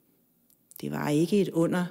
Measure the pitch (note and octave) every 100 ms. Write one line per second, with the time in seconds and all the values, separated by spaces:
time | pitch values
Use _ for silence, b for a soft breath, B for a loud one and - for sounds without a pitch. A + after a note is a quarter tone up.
0 | _ _ _ _ _ _ _ - D3 C#3+
1 | C#3+ D3 E3+ G#3 E3+ D#3+ E3 F3 F3